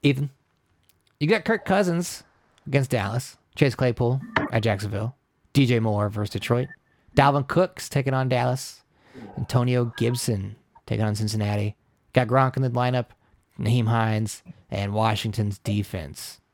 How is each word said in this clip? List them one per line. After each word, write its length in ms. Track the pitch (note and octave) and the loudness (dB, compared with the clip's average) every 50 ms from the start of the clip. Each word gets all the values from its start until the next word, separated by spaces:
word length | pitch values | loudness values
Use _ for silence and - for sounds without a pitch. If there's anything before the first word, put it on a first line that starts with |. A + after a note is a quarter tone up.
Ethan, 260 | - C#3+ C#3 C3+ C#3+ C#3 - _ _ _ _ _ _ _ _ _ _ _ _ _ _ _ _ _ | 4 4 2 2 0 -4 -6 _ _ _ _ _ _ _ _ _ _ _ _ _ _ _ _ _
you 100 | D3 D3+ | 2 2
got 180 | A3 G#3+ - | 2 2 2
Kirk 180 | - A3+ G3+ - | 0 -2 -2 0
Cousins 600 | - F#3+ G3 G#3 F3+ E3+ E3+ F3+ - - - - _ _ _ _ _ _ _ _ | 0 2 2 4 2 2 0 -2 -4 -8 -14 -16 _ _ _ _ _ _ _ _
against 240 | - C3 C#3 C3 - | -2 0 0 0 2
Dallas. 480 | - A2+ G2 G2+ A2 A#2+ - - - _ _ _ _ | 0 -2 -2 -2 -2 -4 -6 -6 -18 _ _ _ _
Chase 200 | - D3+ C#3 - | 2 2 2 2
Claypool 460 | - C3+ B2 A#2 - B2 A#2+ B2+ C3+ B2+ - - - - - | 2 0 0 2 2 0 0 0 -2 -4 -4 -4 -4 -4 0
at 100 | - A#2 | -2 0
Jacksonville. 540 | G#2+ A2+ G#2 G2 G#2 G2+ G#2+ G2+ G#2+ A#2+ - _ _ _ _ _ _ _ _ | 0 0 0 -2 -4 -6 -4 -4 -4 -6 -8 _ _ _ _ _ _ _ _
D 100 | C#3 C#3 | 2 4
J 160 | A#2+ B2 A#2 | 4 4 2
Moore 300 | A2+ A2 G#2 G#2 G#2 G#2 | 2 2 2 0 0 0
versus 200 | G#2 G#2+ G#2 - - | 0 -2 -4 -4 -4
Detroit. 340 | G2 - - A#2+ A#2+ C3 - - _ _ _ _ _ _ _ _ | -6 -2 0 0 0 0 -4 -8 _ _ _ _ _ _ _ _
Dalvin 320 | - C3+ C#3 C#3 C#3+ C3 - | 4 4 6 4 2 -2 0
Cook's 400 | - E3 F#3 F3+ - - - - | 2 2 2 2 -2 -12 -14 -4
taking 240 | - C#3+ B2+ C3+ | -2 -2 0 0
on 160 | C3 C3 C3 B2+ | 0 0 0 0
Dallas. 540 | B2+ B2 A#2+ B2 B2+ C3+ - - - - _ _ _ _ _ _ - - - - - - | 0 0 2 0 -2 -2 -6 -10 -14 -18 _ _ _ _ _ _ -20 -18 -18 -14 -10 -10
Antonio 480 | B2 - - B2+ A#2+ B2 B2 B2 A#2+ A#2+ - | -8 0 0 2 2 4 2 2 0 -2 -2
Gibson 600 | - - A#2+ B2 A#2+ - - A2+ G2 G2 G2+ G#2+ _ _ _ _ - _ | -2 0 0 0 -2 -2 -2 -2 -2 -4 -8 -12 _ _ _ _ -20 _
taking 220 | - A2 G#2+ A2 | -6 -2 0 0
on 80 | G#2+ G#2+ | 0 0
Cincinnati. 600 | G#2+ G#2+ G#2 G#2+ A2 G#2 G2+ G#2 G#2 G#2 G#2 G#2 _ _ _ _ _ _ _ | -2 -2 -2 -2 -2 -2 0 0 -2 -2 -4 -6 _ _ _ _ _ _ _
Got 160 | _ C3 B2 A2 | _ 0 0 4
Gronk 280 | B2 C3+ C3 C3 - | 4 4 2 2 2
in 60 | C3 | 0
the 80 | C3+ B2+ | -2 0
lineup, 380 | A#2+ B2 B2 B2 B2+ B2 A#2 _ - _ _ _ _ _ _ _ _ - | 0 0 0 2 0 0 -2 _ -12 _ _ _ _ _ _ _ _ -4
Nyheim 280 | - G#2+ A#2 B2 A#2 A2+ | 0 2 2 2 2 2
Hines, 540 | A#2 A#2 A2+ A2 A2 G#2+ A2+ A2 - - _ - - - _ _ | 2 2 2 2 2 0 -2 -2 -6 -10 _ -20 -20 -20 _ _
and 240 | - G2 G2+ G2+ G2+ | -6 -4 -4 -2 0
Washington's 640 | G#2+ A2 A2+ A2 G2+ - A2+ G#2 - G#2+ G#2 G2+ - | 0 2 2 0 0 -2 -4 -2 -2 -2 -2 -2 -4
defense. 840 | _ - G#2 G#2 G2+ - - F#2 D#2+ C#2+ - - - - - _ _ _ | _ -2 -2 -2 -2 -2 -6 -8 -8 -10 -12 -14 -14 -16 -16 _ _ _